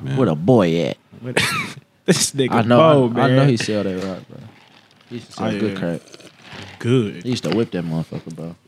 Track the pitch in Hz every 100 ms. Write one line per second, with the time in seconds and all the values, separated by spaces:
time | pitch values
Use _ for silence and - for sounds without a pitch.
0 | 135 135 113 76 92 123 90 82 71 -
1 | _ - 120 - - - - - - _
2 | - 180 - 139 127 113 113 123 160 143
3 | 123 117 113 131 139 117 104 107 98 92
4 | 95 90 - - 113 - _ _ _ _
5 | - 120 - - 110 104 107 98 87 82
6 | - - - - - - - - 117 131
7 | 104 - 107 123 - 107 117 92 85 82
8 | 80 82 80 82 82 85